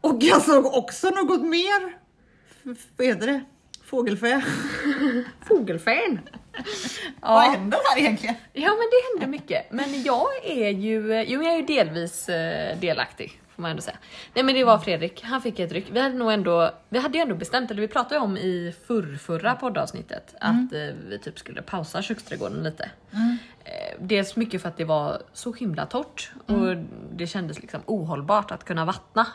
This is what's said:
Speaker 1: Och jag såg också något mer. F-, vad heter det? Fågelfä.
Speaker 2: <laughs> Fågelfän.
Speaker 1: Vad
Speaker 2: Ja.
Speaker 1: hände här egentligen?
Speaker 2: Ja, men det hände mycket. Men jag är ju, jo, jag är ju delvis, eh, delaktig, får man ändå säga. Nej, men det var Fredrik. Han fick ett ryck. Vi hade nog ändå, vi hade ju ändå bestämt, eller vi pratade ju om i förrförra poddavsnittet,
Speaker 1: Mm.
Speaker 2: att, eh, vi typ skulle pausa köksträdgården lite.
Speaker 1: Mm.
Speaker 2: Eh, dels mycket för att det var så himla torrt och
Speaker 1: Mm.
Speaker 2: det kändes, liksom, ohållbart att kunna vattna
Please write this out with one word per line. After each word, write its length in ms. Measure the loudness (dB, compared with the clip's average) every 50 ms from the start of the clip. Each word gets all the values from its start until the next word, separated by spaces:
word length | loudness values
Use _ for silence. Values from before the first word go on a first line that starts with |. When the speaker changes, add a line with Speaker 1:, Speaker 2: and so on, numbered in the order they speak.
Speaker 1:
Och 160 | 4 2 2 6
jag 220 | 6 8 8 8 8
såg 240 | 8 8 8 8
också 440 | 6 2 2 0 0 -8 -2 0 0
något 320 | 2 2 2 2 2 2 2
mer. 540 | 2 2 2 2 2 2 0 0 -2 -10 -14 _ _ _ _ _ _ _ _ _ _ -20 -18 -14 -14 -14
F-, 140 | -14 -16 -20 _
vad 100 | 0 2
heter 200 | 2 2 2 2
det? 140 | 0 0 0 -2 -8 -20 _ _ _ -20 -20 _
Fågelfä. 580 | -4 -2 0 2 2 0 0 2 2 2 2 0 -2 -4 -4 -4 -6 -6 -2 -2 -2 0
Speaker 2:
<laughs> 480 | 2 2 2 2 0 -2 -4 -10 -18 4
Fågelfän. 760 | 4 4 4 6 2 -4 -4 0 0 0 2 2 0 -2 -2 -6 -12 -18 -20 -20 -16 -14 -12 -10 -8 -8 -8 -8 -8 -10 -8 -10 -12 -12 -8
Speaker 1:
Vad 240 | 2 6 8 8 10
Speaker 2:
Ja. 60 | 8
Speaker 1:
hände 260 | 6 4 0 0 0 2 4 4
här 80 | 4 6
egentligen? 340 | 4 4 2 2 -2 -4 -6 -6 -8 -14 _
Speaker 2:
Ja, 160 | 0 2 2
men 160 | 2 2 2 6
det 120 | 4 4 4 4 -2 -2
hände 60 | -2 -4 -6 -8
mycket. 340 | -6 -4 -4 -4 -4 -4 -6
Men 300 | -6 -4 -4 -4 -4 0
jag 240 | 2 2 2 2 0 0 -4 -6
är 260 | -4 -2 0 0 0
ju, 540 | 0 -2 -2 -2 -2 -2 0 0 0 0 0 0
jo, 140 | -2 -2 2
jag 100 | 2 2
är 40 |
ju 100 | 0 0
delvis, 600 | 0 2 2 2 2 0 -4 -4 -4 -6 -8 -6 -4
eh, 500 | -2 -2 -2 -2 -4 -4 -4 -6 -4 -2
delaktig, 640 | 0 0 0 0 -2 -4 -6 -14 -14 -14 -14 -20 -20 _ _
får 80 | -10 -8
man 80 | -8
ändå 120 | -6 -6 -8
säga. 140 | -10 -12 -14 -18 -20 -20 -20 -20 -6 -2
Nej, 100 | 0 2
men 100 | 2 4
det 100 | 4 6
var 140 | 6 6 6
Fredrik. 440 | 6 -2 -2 -2 -2 -6 -6 -10 -10
Han 200 | -6 -6 -4 -4
fick 160 | -4 -4 -4
ett 140 | -4 -4 -4
ryck. 140 | -6 -8 -2 -2
Vi 80 | 0
hade 140 | 0 0 0
nog 180 | 0 0 0 0
ändå, 380 | 2 2 2 4 4 4 2 2 -4 _ _
vi 100 | -2 -2
hade 200 | -2 0 0 0
ju 40 | 0
ändå 120 | 0 -2
bestämt, 360 | -4 -4 -2 -2 -2 -2 -2
eller 100 | -4 -4
vi 80 | -4 -2
pratade 260 | 0 -2 -2 0 0
ju 60 | -2
om 160 | 0 0 -2
i 380 | -2 -2 -2 -2 -2 -4 -8 -10 -12 -6
förrförra 680 | -2 -2 -2 -2 -2 -8 -12 -6 -6 -6 -2 0 0 0
poddavsnittet, 800 | 0 -2 -4 -2 -2 -4 -4 -6 -12 -12 -10 -12 -12 -12 -16 -16 -4
Speaker 1:
Mm. 260 | 0 2 2 2 2
Speaker 2:
att, 60 | 0 -4
eh, 220 | -6 -6 -6 -10 -12 -12 -12
vi 100 | -12 -10
typ 200 | -10 -12 -14 -14
skulle 240 | -16 -14 -12 -12 -10
pausa 400 | -8 -6 -6 -6 -6 -6 -6 -4
köksträdgården 600 | -4 -8 -8 -8 -12 -10 -8 -6 -6 -6 -4 -6
lite. 280 | -6 -6 -8 -12 -12 -12 -20 _ -8 -2
Speaker 1:
Mm. 240 | 0 2 2 2 -2 -6 -14 -20 _ -16
Speaker 2:
Eh, 360 | -14 -12 -10 -10 -10 -10 -10
dels 360 | -2 0 2 2 2 0 -2
mycket 260 | -4 -2 -2 -4 -6 -6
för 60 | -6
att 80 | -6
det 80 | -6 -2
var 380 | 0 0 0 0 -2 -4 -6 -8 -14 _
så 200 | -12 -10 -10 -8
himla 340 | -6 -4 -4 -4 -4 -6
torrt 460 | -4 -4 -6 -6 -6 -10 -14 -14 -14 -14 -18 -4
och 60 | 0 2 2 2 2 0
Speaker 1:
Mm. 140 | -2 -6 -12 -14 -16 -14 -14 -10
Speaker 2:
det 140 | -8 -8
kändes, 340 | -6 -6 -6 -6 -6 -8 -12
liksom, 200 | -14 -12 -14 -12 -6
ohållbart 640 | -4 -4 -4 -2 -4 -6 -6 0 2 2 2 2 -2
att 140 | -10 -12 -8
kunna 200 | -6 -4 -2 -2
vattna 420 | -2 -2 -6 -10 _ _ 0 0 0 -2